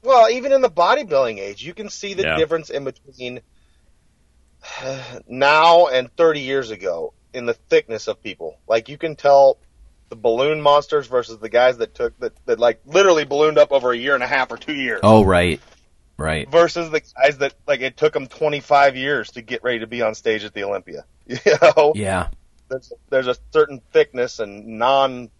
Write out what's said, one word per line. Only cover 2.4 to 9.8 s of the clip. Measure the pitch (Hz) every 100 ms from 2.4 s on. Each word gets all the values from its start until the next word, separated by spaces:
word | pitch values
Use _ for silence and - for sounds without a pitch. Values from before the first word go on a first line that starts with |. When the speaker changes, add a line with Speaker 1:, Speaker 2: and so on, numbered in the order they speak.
| 160 160 156
Speaker 1:
in | 139
between | 135 - _ 127 123 123 _
<sighs> | _ _ _ _ _ _ _ _ _ _ _ - - 131 135 123 127 _
now | 127 139 156 165 170 170
and | 127 123 -
thirty | 165 151
years | 131 139 117
ago | 104 92 85 78 _ _
in | 127 120
the |
thickness | 117 _ 165 - 113 -
of | 104
people. | 107 92 82 - _
Like, | 113 113
you | 143
can | 165 151
tell | 143 139 139 - _ _